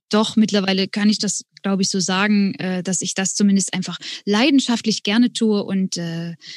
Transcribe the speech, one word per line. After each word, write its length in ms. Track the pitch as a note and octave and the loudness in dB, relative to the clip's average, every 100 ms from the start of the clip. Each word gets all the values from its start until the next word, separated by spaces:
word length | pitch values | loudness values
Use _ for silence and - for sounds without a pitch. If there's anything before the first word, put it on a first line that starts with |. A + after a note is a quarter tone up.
| - | -2
doch, 260 | G#3 A3 - | 0 2 2
mittlerweile 520 | G#3+ G3+ F#3+ F#3+ F#3+ | 2 2 0 0 -2
kann 200 | - G#3 | 0 0
ich 100 | G#3+ | 2
das, 260 | G#3 - - _ | -2 -6 -8 _
glaub 180 | G3 G3 | -2 0
ich, 100 | G3 | 0
so 100 | G3 | 0
sagen, 540 | F3+ F#3 G#3 G#3 G3 | 0 0 2 2 2
äh, 280 | - F#3 F#3 | -2 -4 -4
dass 200 | F3+ F#3 | -4 -4
ich 120 | F#3+ | -4
das 200 | - F#3+ | -4 -2
zumindest 400 | - G#3 G3 F3+ | 2 4 4 2
einfach 240 | F#3 F#3 E3+ - - | -4 -6 -8 -12 -10
leidenschaftlich 800 | - G#3 C4+ C#4 B3 A#3 A3 G#3 | -2 2 4 4 2 0 -2 -4
gerne 300 | - G#3+ A#3+ | 0 2 2
tue 300 | - A3 G#3 | 2 0 0
und, 340 | - G3 F#3+ - | 0 -2 -2 -4
äh, 380 | E3+ E3 E3+ E3 - | -6 -6 -8 -10 -16